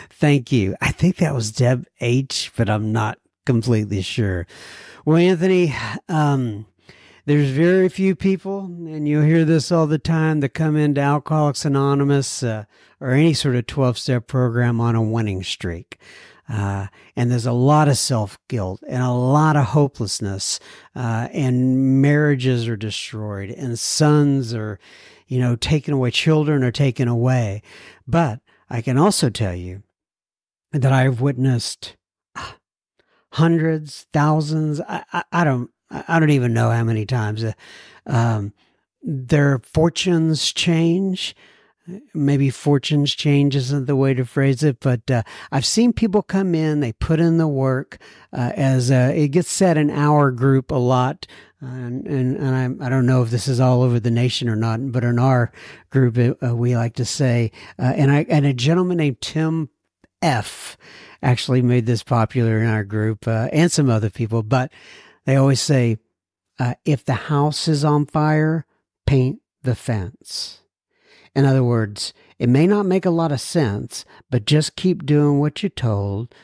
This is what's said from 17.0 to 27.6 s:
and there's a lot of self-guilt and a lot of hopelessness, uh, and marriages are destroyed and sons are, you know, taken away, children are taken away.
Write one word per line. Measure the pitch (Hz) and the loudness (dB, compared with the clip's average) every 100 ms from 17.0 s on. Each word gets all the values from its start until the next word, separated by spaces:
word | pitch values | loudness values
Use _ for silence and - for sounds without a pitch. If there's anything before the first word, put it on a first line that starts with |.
| - - | -12 -4
and | 120 | 0
there's | 123 120 | 0 0
a | |
lot | 120 131 151 147 | 2 4 4 4
of | 131 | 2
self-guilt | - 120 101 - - 120 92 95 302 | 0 -2 -4 -8 -8 -6 -4 -8 -8
and | 127 | -4
a | 127 | -2
lot | 123 127 147 156 151 | 0 2 2 4 2
of | 123 | 2
hopelessness, | 151 143 - 104 - 101 98 - - - - - - | 2 0 -2 -8 -6 -6 -6 -6 -8 -12 -20 -18 -8
uh, | 117 113 123 | -4 -4 -4
and | 185 131 123 131 131 135 135 | -4 0 0 0 2 2 4
marriages | 139 147 151 139 127 120 113 | 4 4 2 0 0 -2 -2
are | 107 | -6
destroyed | 107 - - 110 107 101 98 | -6 -8 -10 -10 -8 -8 -10
and | - 131 117 | -10 -8 -6
sons | - - 151 151 143 139 117 | -4 0 4 4 4 0 -2
are, | 117 107 101 - - - - - | -6 -8 -10 -16 -20 -20 -20 -8
you | 127 | -2
know, | 123 120 | -2 -2
taken | - 151 160 | 0 -2 0
away, | 139 123 | -2 0
children | - 160 156 151 147 | 0 2 2 2 2
are | 127 | 0
taken | - 139 120 120 | 0 0 0 0
away. | 117 123 127 110 104 | 0 2 0 -2 -6